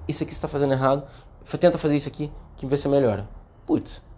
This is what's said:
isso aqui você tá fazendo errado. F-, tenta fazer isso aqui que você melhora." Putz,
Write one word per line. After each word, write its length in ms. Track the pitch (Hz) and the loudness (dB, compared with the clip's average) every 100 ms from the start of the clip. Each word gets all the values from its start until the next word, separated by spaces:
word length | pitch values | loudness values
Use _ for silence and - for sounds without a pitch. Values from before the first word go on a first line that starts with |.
| - | -6
isso 160 | 147 | -6
aqui 100 | 156 | -6
você 60 | - | -6
tá 80 | 156 | -4
fazendo 240 | 143 139 | 0 2
errado. 320 | 131 135 143 - - - - | 4 4 2 -2 -18 -20 -20
F-, 120 | - 156 | -10 2
tenta 200 | 175 170 | 4 4
fazer 160 | 156 | 2
isso 140 | 143 139 | 0 -2
aqui 240 | - 147 - - - | -8 -10 -10 -18 -10
que 100 | 135 | -2
você 220 | 139 143 | -2 2
melhora." 400 | 139 120 98 104 - - - | 4 4 0 -6 -14 -20 -12
Putz, 380 | - - - - - | -2 -2 -2 -16 -20